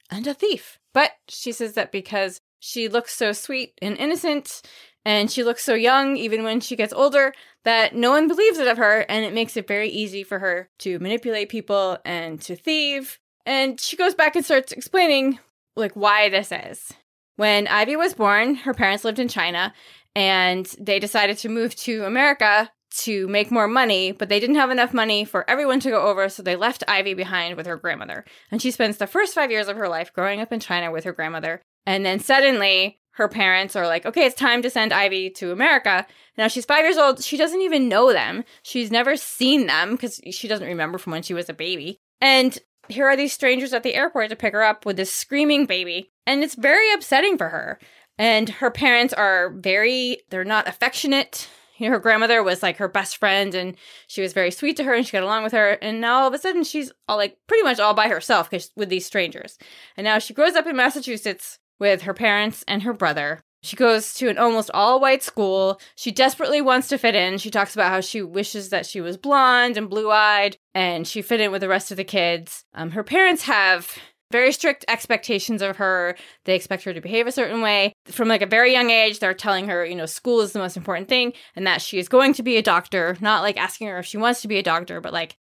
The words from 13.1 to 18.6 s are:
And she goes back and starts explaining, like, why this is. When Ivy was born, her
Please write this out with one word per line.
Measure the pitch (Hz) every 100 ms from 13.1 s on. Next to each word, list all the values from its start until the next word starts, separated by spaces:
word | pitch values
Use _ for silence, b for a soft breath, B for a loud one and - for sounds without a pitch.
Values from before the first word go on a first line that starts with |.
| - _ _ -
And | 269 269 254
she | - 330
goes | 359 -
back | 302 349
and | -
starts | 277 262
explaining, | - - 381 349 277 269 254 _ _ _ -
like, | 208 214
why | 208 208 208
this | 196 202
is. | 185 - - - - _ _ _ -
When | 214 208 202
Ivy | 208 220 302
was | 349
born, | 359 208 202 240
her | 269